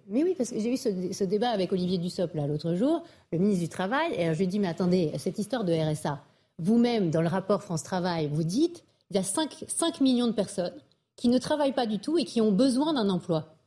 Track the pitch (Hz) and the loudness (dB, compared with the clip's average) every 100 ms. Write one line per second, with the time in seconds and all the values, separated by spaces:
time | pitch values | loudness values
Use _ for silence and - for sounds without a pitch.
0 | 196 226 359 349 233 - 233 262 226 185 | -4 0 0 0 -2 -2 -2 0 -2 -2
1 | 180 - 190 202 240 208 180 185 180 185 | -4 -2 0 0 0 0 0 0 0 -2
2 | 175 - 170 156 143 147 165 175 269 330 | -2 -4 -4 -2 -2 -2 -2 0 2 0
3 | - - _ 170 208 185 160 - 190 269 | -4 -20 _ 0 2 2 -2 -4 -2 0
4 | 330 - 170 160 185 208 185 160 180 185 | 0 0 0 0 0 0 -2 0 2 2
5 | 156 247 190 214 202 247 180 165 156 151 | 2 -2 -4 -4 -4 -2 0 0 0 -2
6 | 160 139 - _ _ - 165 233 240 226 | -4 -6 -10 _ _ -4 2 4 4 2
7 | 170 160 165 190 185 202 - 160 - 185 | 2 2 2 0 0 0 0 -6 -4 -2
8 | 180 165 147 151 160 220 349 339 - _ | -2 -2 -2 -2 -2 0 0 -2 -20 _
9 | _ 190 185 320 311 - - - 330 330 | _ -2 0 -2 -4 -6 -8 -2 -2 2
10 | 262 240 240 208 190 - 175 - - _ | 2 4 2 0 -2 -4 -6 -8 -20 _
11 | _ - 240 247 - 302 277 269 226 202 | _ -2 2 2 2 0 2 0 -2 -2
12 | - 320 220 233 214 190 269 240 311 277 | 0 0 0 2 4 4 4 4 2 2
13 | 196 180 - 160 - _ | 2 0 0 -2 -2 _